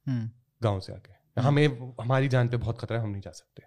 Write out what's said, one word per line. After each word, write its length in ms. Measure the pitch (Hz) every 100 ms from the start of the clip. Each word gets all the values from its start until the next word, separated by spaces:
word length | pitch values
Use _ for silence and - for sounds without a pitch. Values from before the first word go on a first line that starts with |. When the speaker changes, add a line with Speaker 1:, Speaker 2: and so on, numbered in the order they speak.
| -
Speaker 1:
हम्म। 220 | 127 113 - _ _
Speaker 2:
गांव 160 | 117 98
से 140 | -
आके। 480 | 95 - _ _ -
Speaker 1:
हम्म। 60 | 120
Speaker 2:
"हमें, 480 | 143 147 123 127 127
हमारी 260 | 117 131 139
जान 200 | 127 120
पे 100 | 123
बहुत 220 | 113 113
खतरा 180 | - 113
है, 60 |
हम 60 | 107
नहीं 120 | 101
जा 100 | -
सकते, 320 | - - -